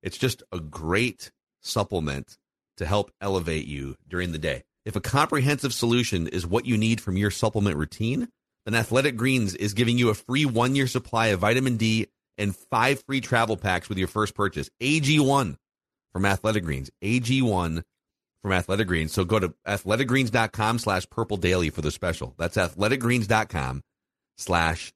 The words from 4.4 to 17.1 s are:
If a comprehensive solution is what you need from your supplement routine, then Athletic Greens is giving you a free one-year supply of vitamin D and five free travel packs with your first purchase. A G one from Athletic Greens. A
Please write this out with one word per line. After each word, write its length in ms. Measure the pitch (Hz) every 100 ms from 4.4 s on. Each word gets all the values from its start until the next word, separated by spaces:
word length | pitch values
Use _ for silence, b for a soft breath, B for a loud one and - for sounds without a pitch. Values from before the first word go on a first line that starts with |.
| 78 64 - _ -
If 100 | 107
a 60 |
comprehensive 720 | - 139 156 151 131 147 135
solution 520 | - 117 120 117 95 82
is 220 | 90 85
what 180 | 101 127
you 120 | 113
need 220 | 110 113
from 160 | - 95
your 140 | 104
supplement 480 | - 110 107 101 73
routine, 500 | 76 - 110 139 240 _ _ _ -
then 80 |
Athletic 440 | 117 113 120 143 120
Greens 360 | 127 131 104
is 220 | 87 104 101
giving 240 | 117 120
you 100 | 120
a 60 | 104
free 300 | - 131 151
one-year 420 | 113 123 139 131
supply 400 | 127 - 113 113
of 140 | 95
vitamin 360 | 104 120 131 117
D 300 | 113 110 107 _ _ -
and 180 | 104 95
five 480 | - 123 123 135
free 160 | - 135
travel 380 | - 120 113 104
packs 320 | 104 90 -
with 80 | 95
your 100 | 92
first 260 | 104 107
purchase. 360 | - 101 76 69 _
A 220 | 127 156
G 180 | 139 151
one 380 | 135 139 113 67 _ _ _ _ _
from 120 | 92 98
Athletic 380 | 95 110 107
Greens. 260 | 85 67 67 _
A 180 | 98